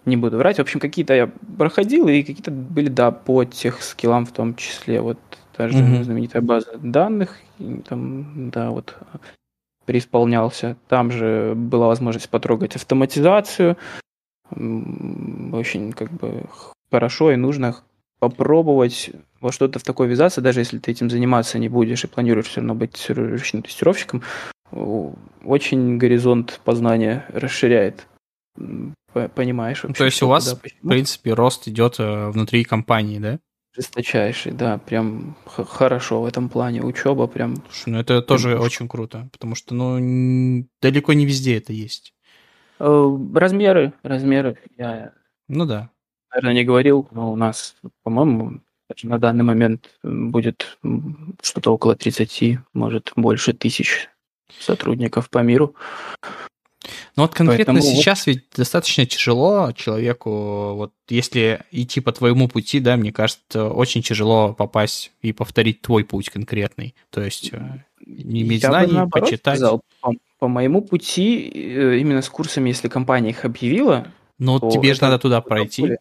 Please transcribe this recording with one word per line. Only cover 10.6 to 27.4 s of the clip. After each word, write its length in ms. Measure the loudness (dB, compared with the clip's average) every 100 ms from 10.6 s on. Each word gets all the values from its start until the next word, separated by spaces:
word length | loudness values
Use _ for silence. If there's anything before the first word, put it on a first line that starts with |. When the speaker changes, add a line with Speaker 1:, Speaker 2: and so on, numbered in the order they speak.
| -8 -8 _
Speaker 1:
Там 220 | 2 2
же 420 | 0 0 0 -2 -4
была 320 | -2 2 4
возможность 420 | 2 0 -4 -4
потрогать 460 | -4 0 0 -2 -6
автоматизацию. 1000 | -2 0 0 2 4 4 0 0 0 0 -8 -18 -20 _ _ _ _ -10
М, 1000 | -6 -6 -8 -10 -10 -10 -10 -10 -8
очень, 400 | -6 -4 -6 -8
как 180 | -8 -10
бы, 340 | -8 -8 -8 -12
х-, 220 | -18 -20 -20 _
хорошо 400 | 0 0 2 4
и 40 | 4
нужно 360 | 2 0 -4
х-, 100 | -4 _ _ _ _
попробовать 920 | -2 0 2 4 4 2 2 0 -12 -14 _ _
во 100 | -8
что-то 280 | 0 -2 0
в 40 |
такое 240 | -6 0 0
ввязаться, 320 | 4 2 4
даже 200 | 0 2
если 180 | -2 -4
ты 120 | -6
этим 180 | -4 -2
заниматься 500 | 0 2 2 2 -4
не 100 | -2
будешь 340 | 2 2 0 -6
и 20 |
планируешь 400 | -2 0 0 0
все 140 | -6
равно 140 | -6 -4
быть 300 | -6 -6 -6
ручным 540 | -4 -2 -4 -6 -8
тестировщиком. 600 | -8 -2 0 0 -4 -8 -8 -14 -14 -18 _
О, 420 | -10 -4 -4 -6 -12 -20 _ 0
очень 520 | 0 2 0 2 2
горизонт 640 | 4 4 4 2 0 -6 -2
познания 600 | 2 2 2 0 -2 -6
расширяет. 800 | -8